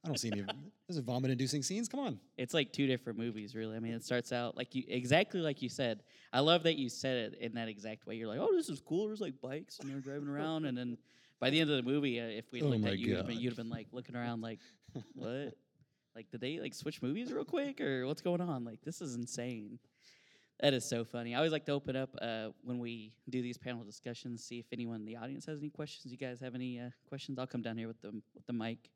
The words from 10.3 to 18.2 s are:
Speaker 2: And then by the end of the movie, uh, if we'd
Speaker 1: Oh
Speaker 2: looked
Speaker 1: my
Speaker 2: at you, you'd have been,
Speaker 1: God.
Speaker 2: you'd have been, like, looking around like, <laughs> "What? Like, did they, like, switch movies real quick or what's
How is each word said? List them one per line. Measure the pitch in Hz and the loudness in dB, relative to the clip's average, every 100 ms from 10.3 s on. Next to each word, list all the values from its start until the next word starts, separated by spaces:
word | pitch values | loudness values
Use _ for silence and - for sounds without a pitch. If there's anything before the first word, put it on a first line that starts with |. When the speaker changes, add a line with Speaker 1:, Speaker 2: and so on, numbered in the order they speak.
| 143 156 160 151 | 0 0 0 0
Speaker 2:
And | 123 | 0
then | 123 117 _ _ - _ | -2 -4 _ _ -20 _
by | 127 | 4
the | 151 | 6
end | 156 | 6
of | 143 | 6
the | 120 | 4
movie, | 147 143 120 | 4 4 2
uh, | |
if | 117 107 117 | 0 -4 -6
we'd | 123 | 0
Speaker 1:
Oh | 143 | 4
Speaker 2:
looked | 117 | 6
Speaker 1:
my | 107 | 4
Speaker 2:
at | 98 | 4
you, | 120 | 4
you'd | 117 | 2
have | 92 | 2
been, | 117 | 0
Speaker 1:
God. | |
Speaker 2:
you'd | 120 | 0
have | 113 | -2
been, | 113 | -6
like, | 117 110 | -6 -6
looking | 123 120 | -10 -8
around | 123 120 117 | -4 -2 -2
like, | 113 110 - _ - | -4 -8 -12 _ -12
<laughs> | 131 104 | -12 -10
"What? | - 123 127 147 - _ _ _ _ _ | -8 -4 -2 -4 -8 _ _ _ _ _
Like, | 117 110 | -16 -12
did | 120 | -4
they, | 127 156 | -4 -2
like, | 147 | -4
switch | - 151 151 | -4 -8 -2
movies | 127 170 247 | -2 -2 -2
real | - 294 | -2 0
quick | 349 285 269 | 0 0 0
or | 214 131 127 | 0 0 0
what's | 156 | 0